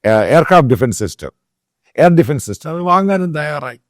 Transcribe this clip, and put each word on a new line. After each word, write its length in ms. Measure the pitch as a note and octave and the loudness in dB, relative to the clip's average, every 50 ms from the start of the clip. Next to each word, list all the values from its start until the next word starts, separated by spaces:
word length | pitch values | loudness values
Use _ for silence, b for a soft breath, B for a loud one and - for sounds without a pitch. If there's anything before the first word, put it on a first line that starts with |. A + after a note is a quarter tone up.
| - | 2
എയർക്രാഫ്റ്റ് 640 | G#2+ A2 G#2+ G#2 E2+ C3 E3+ D#3 - F#3 F3 D3 A#2+ | 2 2 2 2 4 2 2 4 4 4 4 4 4
ഡിഫൻസ് 300 | B2+ F#2 C3 A#2+ G2+ - | 2 0 0 -4 -2 -4
സിസ്റ്റം, 320 | A2 F2 - _ D#2 C#2 _ _ _ _ _ _ _ _ _ _ _ _ _ | -6 -8 -8 _ -16 -16 _ _ _ _ _ _ _ _ _ _ _ _ _
എയർ 120 | - D3+ F3+ | 2 2 4
ഡിഫൻസ് 360 | E3+ E3 C#3 G#2+ D3 B2+ - | 4 4 2 0 -2 -8 -6
സിസ്റ്റം 240 | - G2+ - - D#3 | -10 -12 -10 -10 -10
അത് 100 | D#3+ F3 | -10 -6
വാങ്ങാനും 560 | F3 F3+ F3 F#3+ G3 G3 G3 F#3 F#3 F3 D#3 | -2 0 0 0 0 0 -2 -2 -4 -4 -6
തയ്യാറായി. 440 | D3+ D3 D3+ D3+ C#3+ C3 B2+ A#2+ B2 _ | -6 -6 -6 -8 -8 -10 -12 -14 _ _